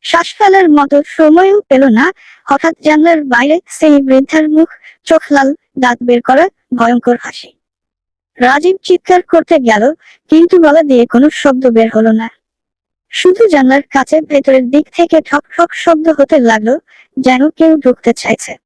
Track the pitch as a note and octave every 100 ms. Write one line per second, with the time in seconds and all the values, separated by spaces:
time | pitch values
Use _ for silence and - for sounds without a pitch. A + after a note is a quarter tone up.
0 | - E4 E4+ - G#4 F#4+ F4+ D4 C#4+ C#4+
1 | D4+ - D#4 D#4+ F#4+ G#4 - C4 C4+ A3
2 | D#4 - - _ - C#4 E4 E4 D4+ D4+
3 | E4 E4 C#4+ A#3+ C#4 E4 _ - D#4 C#4+
4 | C4+ C4 C#4 D#4 D#4 D4+ E4 - - _
5 | - D#4+ - C#4+ C4+ D4+ _ - B3 A#3+
6 | A#3+ A#3+ - C4 F#4 _ _ B3 A#3 A#3+
7 | B3 A#3+ - - - _ _ _ _ _
8 | _ _ _ - B3 C#4 E4+ F#4+ - F4+
9 | - F4+ - E4 D#4 D#4+ A#3+ G3+ A#3+ D#4+
10 | _ _ _ D#4 E4+ F#4 D#4 D4+ D4+ B3+
11 | A#3+ A#3+ D4 - C#4+ B3+ C4 A3+ A3+ A3
12 | A3 A3 A3+ _ _ _ _ _ _ _
13 | _ - F4+ F#4+ A4+ D4+ B3+ C#4 C#4+ C#4
14 | B3+ D#4 D4+ C#4+ C#4 C4 B3 C#4 D4+ -
15 | E4+ D#4+ - D4 _ - E4+ - F4 D#4+
16 | D#4+ D4 C#4 D#4 A#3 A3 G#3+ D4 _ _
17 | _ - B3+ B3+ D4 - D#4+ D#4+ B3+ B3+
18 | - A#3 - A3+ - -